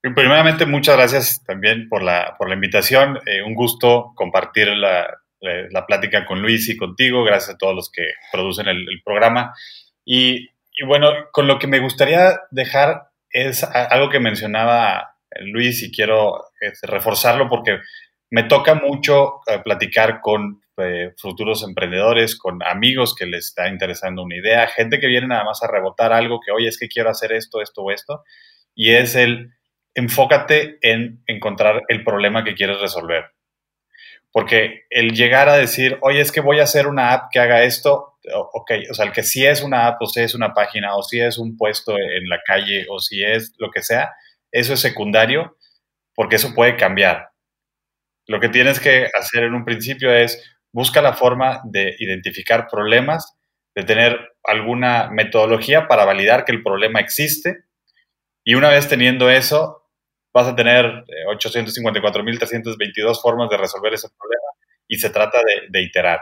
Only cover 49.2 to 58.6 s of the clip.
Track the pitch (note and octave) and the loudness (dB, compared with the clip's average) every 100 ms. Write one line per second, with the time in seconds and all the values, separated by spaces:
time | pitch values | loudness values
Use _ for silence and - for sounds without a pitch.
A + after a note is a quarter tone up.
49.2 | - A#2+ A#2 A#2+ A#2 A2 A2+ C3 C3 A#2+ | -2 -2 -2 -4 -6 -6 -6 -2 2 4
50.2 | A#2 - - _ _ A#2 B2+ D3+ D3 - | 4 -2 -16 _ _ -4 2 4 4 4
51.2 | B2 B2 C3 C3 A#2 G2 G2 - G2 F#2+ | 0 2 -2 -2 -6 -2 -2 -4 -8 -6
52.2 | F#2+ F#2+ - A#2 - G#2 G#2+ A#2 C3+ D#3+ | -8 -10 0 0 0 -4 2 2 2 -4
53.2 | - _ _ _ _ - F#2 A2 A#2 A#2+ | -6 _ _ _ _ -10 0 2 2 2
54.2 | - _ - G#2+ G#2+ B2 B2 A#2+ - G#2+ | -10 _ -4 -2 -2 -2 0 0 -2 -2
55.2 | G#2+ A2+ A2 A2+ - D3+ D#3 A#2 G2+ G2 | 0 2 2 0 4 2 4 4 4 2
56.2 | G2+ B2 - A2+ G#2 G2 A2 A2+ - - | 4 2 2 -4 -2 0 0 0 -4 -4
57.2 | D3+ D3+ F3 - _ _ _ _ _ _ | -4 -4 -6 -8 _ _ _ _ _ _
58.2 | _ _ - B2 | _ _ 0 4